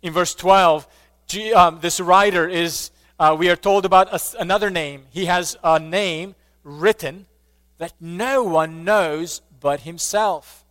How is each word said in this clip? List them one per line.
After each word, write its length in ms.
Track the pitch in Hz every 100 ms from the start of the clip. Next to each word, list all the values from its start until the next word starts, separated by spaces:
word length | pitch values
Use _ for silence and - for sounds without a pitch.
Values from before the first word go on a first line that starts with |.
In 100 | 180
verse 220 | 160 175 -
twelve, 520 | 180 190 180 151 - _ _ _ _
G-, 260 | 190 220
um, 280 | 220 175 160
this 180 | 170 160
writer 480 | 175 185 208 185 165
is, 440 | 175 170 - - _ _ _
uh, 180 | 156 156
we 100 | 180
are 60 | 175
told 300 | 202 202 190
about 240 | 185 185
a 60 | 175
s-, 200 | - -
another 300 | 180 202 208
name. 360 | 180 151 139 135
He 160 | 160 180
has 320 | 180 170 -
a 160 | 170 160
name 560 | 156 180 196 160 185 190 _ _
written 640 | 147 147 180 220 151 170 196 _ _ _ _ _
that 140 | 165 _
no 440 | 165 175 240 269
one 400 | 220 160 160 160
knows 580 | 170 208 170 151 170 - _ 139
but 200 | 143 143
himself. 840 | 120 170 - 208 214 165 - - _